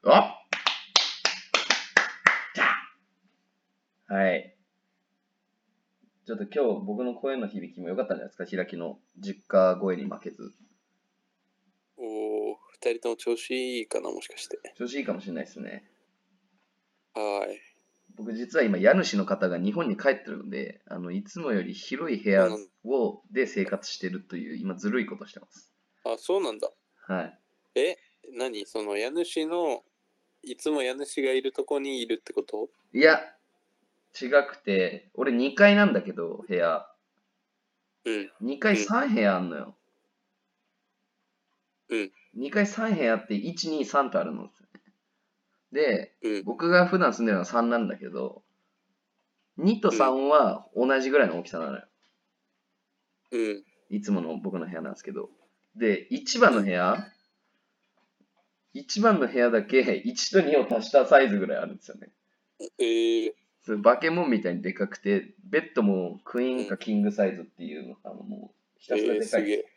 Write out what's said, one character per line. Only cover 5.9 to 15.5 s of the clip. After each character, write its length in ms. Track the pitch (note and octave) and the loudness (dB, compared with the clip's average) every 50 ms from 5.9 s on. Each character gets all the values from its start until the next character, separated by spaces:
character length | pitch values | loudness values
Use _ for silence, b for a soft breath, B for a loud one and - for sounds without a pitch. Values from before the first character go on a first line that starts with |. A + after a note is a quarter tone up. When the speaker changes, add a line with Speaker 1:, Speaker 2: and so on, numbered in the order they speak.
| _ _ _ _ _ _ _ | _ _ _ _ _ _ _
Speaker 1:
ち 40 | - | -12
ょ 40 | A2+ | -8
っ 20 | |
と 60 | G2+ G#2 | -8 -8
今 360 | - - D3 C3+ A2+ G2+ G#2 | -4 -2 0 0 0 0 -2
日 60 | G2 | -4
僕 180 | G2 G#2 A2+ B2 | -6 -6 -4 -4
の 120 | B2 A#2 | -6 -6
声 220 | - - C3+ C3+ | -4 -6 -4 -4
の 100 | B2+ A2 | -4 -6
響 260 | G2+ G#2+ F#2+ E2+ E2 - | -6 -8 -10 -12 -12 -14
き 80 | F2+ | -12
も 80 | F2+ E2+ | -8 -6
良 60 | F#2+ | -4
か 80 | A2+ - | -4 -4
っ 40 | |
た 60 | - G2 | -4 -6
ん 40 | |
じ 40 | A#1+ | -8
ゃ 40 | A#1 | -8
な 0 | |
い 20 | |
で 60 | - _ | -14 _
す 40 | |
か？ 80 | - F2+ | -14 -12
開 220 | - F#2+ F#2 F2+ | -8 -6 -6 -6
き 100 | - - | -6 -8
の 220 | E2+ E2+ D#2 - _ _ _ _ | -10 -10 -10 -12 _ _ _ _
実 300 | F2+ G2 G2 G2 - _ | -14 -12 -12 -12 -12 _
家 280 | _ - F#2+ F#2 F#2 F2+ | _ 4 6 6 6 4
声 200 | F2+ G2+ F#2+ F2+ | 2 -2 -2 -2
に 80 | E2 C#2 | -2 -6
負 140 | - - - | -10 -10 -10
け 100 | - F2 | -12 -16
ず。 240 | - - A1+ - _ _ _ _ _ _ _ _ _ _ _ _ _ _ _ _ _ _ _ _ _ _ _ _ _ _ _ _ _ | -14 -14 -20 -20 _ _ _ _ _ _ _ _ _ _ _ _ _ _ _ _ _ _ _ _ _ _ _ _ _ _ _ _ _
Speaker 2:
お 560 | - B2 A2 A2 G#2+ G#2+ G#2+ G#2+ G#2+ G#2+ G#2 G#2 | -14 -12 -8 -6 -4 -4 -2 -2 -4 -4 -4 -8
ー、 40 | _ _ _ _ | _ _ _ _
二 180 | _ - B2 A#2 A#2 | _ -2 -2 -2 -2
人 0 | |
と 100 | - A#2+ | -4 -6
も 60 | A2+ | -6
調 200 | - - A#2+ A#2 | -4 -2 -2 -2
子 140 | A2+ - - | -2 -4 -6
い 300 | B2+ B2+ B2+ B2+ B2 A#2+ | -4 -4 -4 -4 -6 -6
い 60 | G#2+ | -6
か 140 | _ - - | _ -6 -6
な、 100 | - - | -4 -6
も 100 | - - | -8 -10
し 60 | - | -12
か 100 | - - | -14 -16
し 100 | - - | -16 -12
て。 120 | - - - - - - | -12 -12 -14 -14 -20 -10
Speaker 1:
調 100 | - A#2+ | -10 -10
子 60 | A#2+ C3 | -6 -6
い 40 | C#3+ | -6
い 60 | - | -6
か 80 | - - | -6 -6
も 80 | - | -8
し 60 | - | -8
れ 60 | G2 E2+ | -10 -10
な 80 | D2 | -10
い 40 | - | -10
で 60 | - | -12